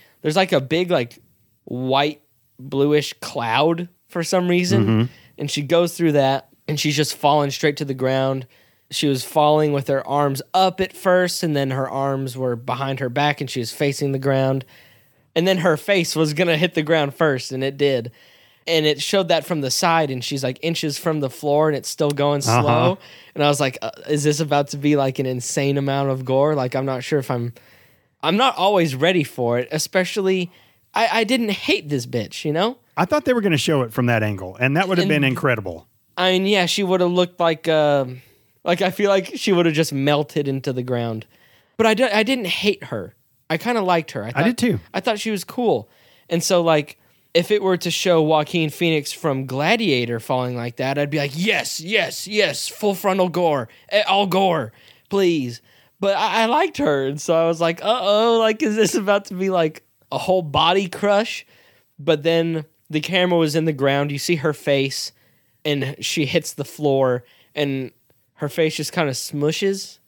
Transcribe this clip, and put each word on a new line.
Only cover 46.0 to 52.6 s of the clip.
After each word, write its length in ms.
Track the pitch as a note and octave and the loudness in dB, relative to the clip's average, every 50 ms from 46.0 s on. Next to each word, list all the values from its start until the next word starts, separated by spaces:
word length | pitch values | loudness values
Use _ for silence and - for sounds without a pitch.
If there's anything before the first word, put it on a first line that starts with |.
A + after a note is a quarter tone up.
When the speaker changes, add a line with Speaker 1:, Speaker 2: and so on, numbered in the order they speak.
| _ _ _ _ _ - | _ _ _ _ _ -4
Speaker 1:
And 120 | E3+ E3+ - | -4 -2 0
so, 200 | - F#3+ F3 E3+ | 2 2 2 4
like, 360 | E3 D#3+ D3+ D3 - - _ _ _ _ _ _ _ - | 4 2 2 2 -2 -8 _ _ _ _ _ _ _ 0
if 160 | E3 F3 - | 0 2 2
it 120 | G#3+ G#3 G3+ | 2 0 2
were 120 | F#3+ F#3 | 2 0
to 140 | F3+ - F3 | 0 0 -4
show 320 | E3 - - F#3 F3 D#3+ D#3 | -4 -2 0 2 4 4 4
Joaquin 480 | D#3 D#3+ D3+ D3+ - - E3+ D#3+ D3+ | 4 2 2 0 0 -2 -2 -2 -2
Phoenix 400 | - - F3 E3+ D#3+ D3+ C#3+ - - | -2 -2 0 0 0 0 -2 -4 -8
from 320 | - - D#3 C3+ C3+ C3 | -6 -4 -2 -2 -2 -4
Gladiator 760 | B2+ B2+ C3+ D3 F3 A3+ A3+ A#3 F#3 C3+ B2 A#2+ A#2 A#2+ A2+ | -4 -4 -2 0 2 2 2 2 2 0 0 0 -2 -4 -6
falling 360 | - - C#3 B2+ B2+ B2 B2 | -4 -2 -2 -2 -2 -2 -4
like 200 | A#2+ A#2 A#2+ A2+ | -6 -6 -8 -6
that, 220 | - B2+ C3 C#3 C#3+ | -4 -4 -4 -2 -2
I'd 120 | D3 C#3+ | -2 -2
be 80 | D3+ D#3 | -2 -2
like, 140 | C#3+ C#3 C3 | -4 -4 -4
"Yes, 460 | D#3+ F3+ A3 G3+ D3+ A#2+ - - - | -4 -2 0 0 0 -2 -4 -8 -10
yes, 480 | D#3+ F3+ A3 G#3 E3+ - - - - F#3 | -6 -2 -2 -2 -2 -2 -4 -8 -10 -4
yes, 400 | G#3 G#3+ G3 D#3+ C#3 - | 0 0 0 0 0 -4